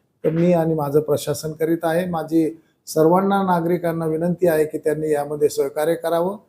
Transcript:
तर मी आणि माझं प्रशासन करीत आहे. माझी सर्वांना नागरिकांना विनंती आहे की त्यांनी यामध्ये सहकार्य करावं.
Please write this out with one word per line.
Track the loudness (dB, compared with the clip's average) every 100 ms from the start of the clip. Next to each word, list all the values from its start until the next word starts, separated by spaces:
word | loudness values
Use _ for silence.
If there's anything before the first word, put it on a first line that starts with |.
| _ _
तर | -4
मी | 0 2
आणि | 2 2
माझं | 0 0 0
प्रशासन | 2 -2 -2 -6 -6
करीत | -4 -2 -2
आहे. | 0 -2 -2
माझी | -6 -2 0 0 -4 _ _ -6
सर्वांना | 2 4 4 2 0
नागरिकांना | 2 0 0 -2 -2 -2 -2
विनंती | -2 -2 0 2
आहे | 2 0
की | -2
त्यांनी | -2 -2 0
यामध्ये | -2 -2 0 0
सहकार्य | 0 -2 0 -2 -2
करावं. | -2 0 -2 -4